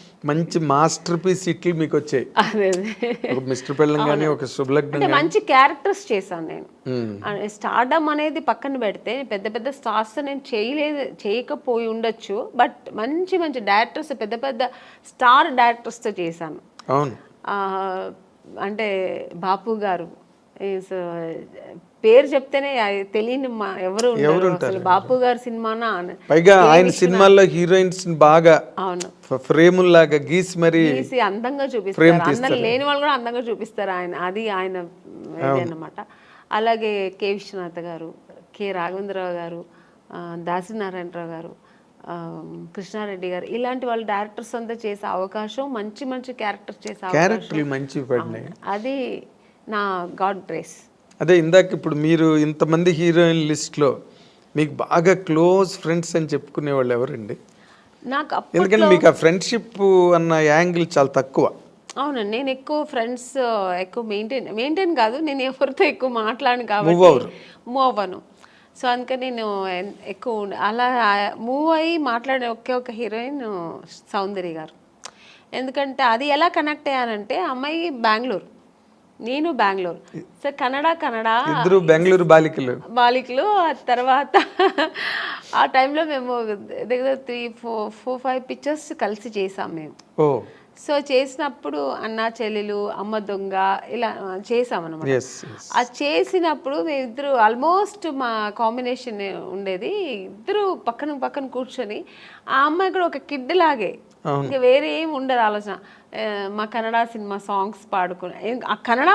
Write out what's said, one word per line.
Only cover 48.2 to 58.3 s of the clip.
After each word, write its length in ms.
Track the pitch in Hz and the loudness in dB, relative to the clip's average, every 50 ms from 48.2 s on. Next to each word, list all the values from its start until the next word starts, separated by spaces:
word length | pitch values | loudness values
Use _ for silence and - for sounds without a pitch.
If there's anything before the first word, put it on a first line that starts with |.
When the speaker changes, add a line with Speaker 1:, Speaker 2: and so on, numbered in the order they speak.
| 113 117 113 110 - | -2 -4 -10 -12 -14
Speaker 2:
అవును. 240 | - - - - 190 | -16 -18 -14 -10 -8
అది 540 | 196 214 220 262 269 277 247 233 202 - - - _ _ _ _ _ _ _ 202 | -8 -6 -6 -6 -6 -6 -6 -8 -8 -12 -14 -18 _ _ _ _ _ _ _ -6
నా 400 | 220 208 202 196 185 180 175 175 - - | -4 -4 -2 -2 -4 -4 -6 -8 -6 -4
గాడ్ 160 | 190 196 202 185 | -2 -2 -2 -4
గ్రేస్. 500 | - - 165 156 - - - - - _ _ _ _ _ _ - | -8 -10 -10 -10 -10 -12 -16 -20 -20 _ _ _ _ _ _ -2
Speaker 1:
అదే 160 | 156 156 180 175 | 4 6 6 6
ఇందాక 360 | 160 165 175 190 180 185 185 | 6 6 6 6 6 6 2
ఇప్పుడు 220 | 156 - 160 147 | -4 -4 -2 -2
మీరు 420 | 147 151 160 165 156 160 160 156 151 | 0 2 4 4 4 6 6 4 4
ఇంతమంది 540 | 151 151 151 - - 156 160 165 180 180 | 2 2 0 0 0 2 2 2 4 2
హీరోయిన్ 560 | 170 151 175 170 160 170 170 165 165 165 156 151 | 2 2 2 2 4 6 6 4 4 2 0 0
లిస్ట్లో 520 | 151 147 - - - 151 147 131 117 107 - - - - - _ _ _ _ _ - | -2 -4 -6 -6 -2 0 0 0 0 -2 -6 -18 -20 -20 -20 _ _ _ _ _ -2
మీకు 180 | 151 156 143 127 | -2 -2 -2 -2
బాగా 400 | 120 113 - 151 175 165 190 180 | -6 -4 0 2 4 4 4 4
క్లోజ్ 560 | 185 190 - 156 156 170 180 185 196 196 175 | 2 2 0 2 4 4 4 4 4 2 0
ఫ్రెండ్స్ 460 | - - - 156 170 175 165 - 170 | -2 -6 -4 -2 -2 -2 -2 -2 -2
అని 100 | 165 160 | -2 -2
చెప్పుకునే 460 | 139 143 139 - - - 160 147 147 | -2 -4 -6 -6 -8 -8 -6 -4 -2
వాళ్ళు 220 | 139 135 127 123 123 | 0 0 2 2 0
ఎవరండి? 440 | 120 131 147 147 117 107 101 123 - - _ _ _ _ _ - _ _ _ _ _ - | 0 -2 -4 -6 -8 -10 -10 -12 -14 -16 _ _ _ _ _ -20 _ _ _ _ _ -10
Speaker 2:
నాకు 300 | 240 262 285 302 - | -6 -4 -4 -4 -4